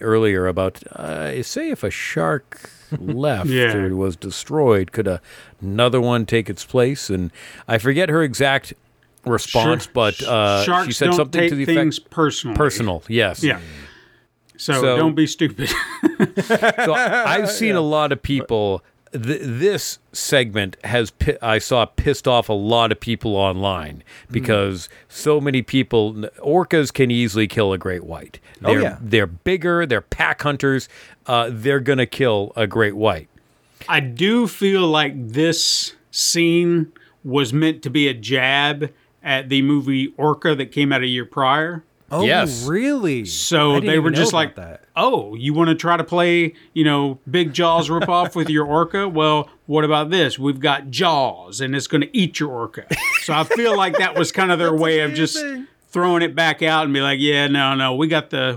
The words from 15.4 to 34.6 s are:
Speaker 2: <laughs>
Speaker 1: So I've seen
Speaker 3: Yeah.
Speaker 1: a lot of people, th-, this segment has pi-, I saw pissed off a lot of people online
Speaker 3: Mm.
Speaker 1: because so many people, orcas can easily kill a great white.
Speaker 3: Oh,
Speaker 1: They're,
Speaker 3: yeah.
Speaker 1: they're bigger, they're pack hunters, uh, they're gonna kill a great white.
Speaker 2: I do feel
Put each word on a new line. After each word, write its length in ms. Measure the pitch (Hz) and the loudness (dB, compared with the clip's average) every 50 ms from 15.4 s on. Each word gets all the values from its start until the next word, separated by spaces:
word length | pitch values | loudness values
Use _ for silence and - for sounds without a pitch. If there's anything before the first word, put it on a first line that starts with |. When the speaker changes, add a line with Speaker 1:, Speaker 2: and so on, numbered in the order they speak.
| 165 123 101 - 139 - - | -2 -2 -2 -4 -6 -4 -4
Speaker 2:
<laughs> 60 | - - - - - - 320 - - 208 - - 202 - - 233 - 226 226 - - 247 | -4 -6 -8 -4 -2 -2 0 2 2 0 0 0 -2 0 0 2 2 2 2 2 2 0
Speaker 1:
So 100 | - 156 | 0 2
I've 560 | 190 247 202 202 240 226 139 165 202 214 196 | 2 2 0 0 0 0 2 0 0 0 -2
seen 200 | 208 - 226 214 196 | -2 -2 0 0 2
Speaker 3:
Yeah. 40 | 175 | 2
Speaker 1:
a 20 | |
lot 320 | 156 151 151 151 151 143 | 2 2 2 0 0 0
of 100 | 143 117 | -2 -4
people, 600 | - - 143 135 113 - 117 107 104 101 95 90 - _ _ _ _ _ | -4 -2 -2 -2 -2 0 0 0 0 0 -2 -4 -6 _ _ _ _ _
th-, 280 | - 131 110 120 151 - | -10 -6 -4 -4 -4 -4
this 560 | 151 131 113 120 165 202 202 151 - - - - _ _ | -6 -6 -4 0 0 0 0 -2 -4 -8 -12 -14 _ _
segment 640 | - - - - 151 135 123 110 101 104 98 95 - - - | -10 -8 -2 0 2 2 2 0 -2 -4 -4 -4 -6 -12 -6
has 260 | 104 117 120 113 101 | -2 0 0 0 -2
pi-, 280 | - - - 151 139 - | -4 -4 -2 -2 -2 -2
I 160 | 117 113 110 110 | 0 0 0 0
saw 280 | - - 131 120 107 | 0 0 0 0 0
pissed 400 | - _ - 117 147 135 - - 135 | 0 _ -2 -2 -2 -2 0 2 2
off 200 | 123 117 110 - | 2 2 2 0
a 40 | |
lot 400 | 107 101 101 107 117 117 113 110 | -2 -2 0 2 2 2 2 2
of 80 | 110 - | 0 -2
people 360 | - 113 113 - - 113 101 | -4 -6 -6 -4 -4 -2 0
online 680 | 98 98 95 92 92 98 98 95 87 76 76 73 69 - - - - - - | 0 0 0 0 -2 -2 -4 -4 -4 -8 -10 -14 -16 -20 -20 -20 -20 -10 -6
Speaker 3:
Mm. 40 | |
Speaker 1:
because 560 | 120 127 127 123 110 101 101 98 95 85 - - - - - _ | -6 -4 0 0 0 2 0 0 -4 -6 -10 -16 -20 -20 -20 _
so 320 | - - - 151 151 151 | -12 -4 0 2 2 2
many 220 | 139 143 131 131 | 2 0 -2 -2
people, 520 | 110 - - 135 127 - - 113 107 107 110 107 104 - - - | -2 0 0 0 0 2 2 2 2 0 -2 -8 -10 -12 -10 -6
orcas 540 | - 143 151 185 175 - 175 160 143 123 | -2 0 2 2 2 2 2 2 2 2
can 180 | - - 135 120 | 2 0 2 2
easily 360 | 120 120 120 110 98 110 110 | 2 2 0 0 0 0 0
kill 260 | 95 - 117 107 98 | 0 0 0 0 0
a 60 | 95 90 | 0 -2
great 260 | - 95 90 87 85 | -4 -6 -6 -8 -8
white. 340 | 82 82 - - - - - _ - - - - | -12 -14 -14 -14 -18 -20 -20 _ -20 -12 -4 0
Speaker 3:
Oh, 40 | - | 2
Speaker 1:
They're, 100 | - - | 2 2
Speaker 3:
yeah. 140 | - 135 95 - | 2 -2 -4 -6
Speaker 1:
they're 260 | 120 107 110 110 101 | -4 2 2 2 2
bigger, 600 | 82 87 85 - 175 190 185 151 175 170 170 170 | 2 -2 -4 -2 -2 -2 0 0 0 0 0 0
they're 140 | 139 117 101 | 0 0 -2
pack 420 | - - - - 160 156 151 - | -2 -2 -2 0 0 0 0 -2
hunters, 460 | - 147 143 127 - 139 135 131 - - - - - - - _ - | -2 -4 -2 0 0 0 0 0 -2 -8 -18 -20 -20 -20 -20 _ -4
uh, 240 | - 123 117 117 120 | 0 0 0 0 -2
they're 280 | 123 110 113 139 139 139 | -4 -4 0 0 0 2
gonna 260 | 123 143 139 131 123 | 2 2 2 2 0
kill 460 | - - - 135 123 107 101 98 104 - | 0 0 0 0 2 2 0 -2 -2 -2
a 100 | 117 110 | -2 -2
great 300 | 101 87 113 110 104 98 | 0 2 0 0 0 0
white. 320 | 101 107 107 90 78 78 - _ _ _ _ _ _ _ _ _ - - - | 0 0 0 0 -2 -6 -16 _ _ _ _ _ _ _ _ _ -12 -4 0
Speaker 2:
I 120 | 170 151 | 0 0
do 460 | 135 127 117 123 180 202 226 240 233 | 0 -2 -2 0 2 2 4 2 2
feel 400 | 196 - - | 0 -2 0